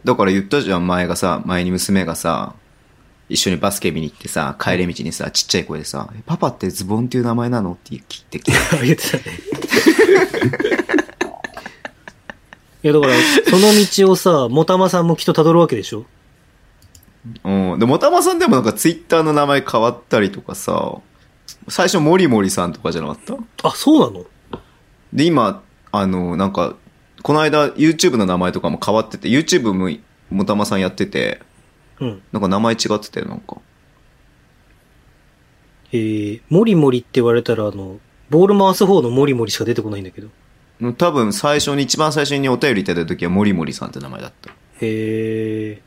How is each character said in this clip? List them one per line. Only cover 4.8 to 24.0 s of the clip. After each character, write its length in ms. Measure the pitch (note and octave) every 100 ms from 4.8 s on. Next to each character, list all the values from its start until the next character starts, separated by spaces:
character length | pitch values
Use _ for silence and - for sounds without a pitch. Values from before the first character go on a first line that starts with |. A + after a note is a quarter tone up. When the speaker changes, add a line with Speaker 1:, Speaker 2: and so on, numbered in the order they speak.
| F2+
Speaker 1:
道 100 | E2
に 100 | D#2
さ、 180 | - D2
ち 140 | - -
っ 20 |
ち 100 | F#2
ゃ 40 |
い 40 | D#2+
声 140 | D#2
で 60 | D2+
さ、 240 | C#2 - A2
「え、 60 | -
パ 100 | E3
パ 100 | D3
っ 100 | -
て 120 | F#2+
ズ 140 | -
ボ 180 | F#2+ G#2+
ン 40 | B2
っ 20 |
て 100 | B2+
い 40 |
う 20 |
名 100 | A#2+ A#2
前 140 | A#2+
な 120 | B2
の？」 100 | F#2 E2
っ 80 | -
て 60 | -
聞 20 |
い 40 | _ - _
て 100 | -
き 60 | -
て。 60 | - -
Speaker 2:
<laughs> 160 | D#3+
言 100 | B2+
っ 20 | -
て 140 | -
た 60 | C3+
ね。 60 | - - - - - - - - G4+ F#4+ - - B2+ - - -
<laughs> 120 | - - - - - - - - - - - _ - _ - - _ - _ _
い 40 | D3+
や、 60 |
だ 60 | D3+
か 80 | C#3
ら、 60 | B2 D#4 D4 F4+
そ 80 | F#3
の 140 | G#3
道 380 | G#3 G3 - F#3+
を 40 | F#3
さ、 320 | F#3+ D#3 A#2+
も 160 | C#3
た 140 | E3 F#3
ま 120 | F#3
さ 120 | F3+
ん 60 | E3+
も 80 | D#3+
き 80 |
っ 20 | -
と 80 |
た 100 | E3
ど 100 | D#3
る 60 | E3+
わ 80 | E3
け 80 | A2+
で 60 |
し 80 | -
ょ？ 120 | G#2+ - _ _ _ _ _ _ _ _ _ _ _ A#2 A2+
Speaker 1:
う 320 | - G2 F#2 F2
ん。 20 |
で、 60 | A2+
も 120 | D3+
た 140 | C#4+
ま 100 | F4
さ 120 | F4+
ん 60 | F4
で 60 | G#3
も、 120 | C3
な 40 |
ん 20 | A2
か、 80 |
Twitter 500 | - D#3+ E3+ - E3
の 100 | D#3
名 140 | D3 C#3+
前 160 | C#3 C3+
変 140 | A#2
わ 80 | A#2
っ 80 | B2 _
た 120 | A#2+
り 120 | G2
と 100 | -
か 120 | -
さ、 440 | - - - - - _ _ _ _ - - -
最 200 | - F3+
初、 100 | F#3
も 180 | D3+ F#3
り 100 | E3+
も 140 | A2
り 80 | F#2+
さ 160 | F#2+ F2
ん 60 |
と 80 | D2+
か 100 | -
じ 80 | E2
ゃ 20 |
な 60 | D2+
か 60 |
っ 40 | D2 - C4 A3+ -
た？ 120 | D#3
Speaker 2:
あ、 20 |
そ 340 | - - D#4